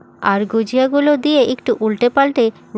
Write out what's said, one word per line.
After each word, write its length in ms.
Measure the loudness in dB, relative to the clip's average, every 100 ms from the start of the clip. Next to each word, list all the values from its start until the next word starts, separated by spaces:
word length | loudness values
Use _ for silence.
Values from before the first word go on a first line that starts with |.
| -20 -6 -2
আর 80 | -2 -2
গুজিয়াগুলো 580 | -2 -2 0 0 2 2 0 2
দিয়ে 160 | 2 0
একটু 180 | -2 -4 -2 -2
উল্টে 240 | 0 0
পাল্টে 360 | 2 0 0 -2 -4 -12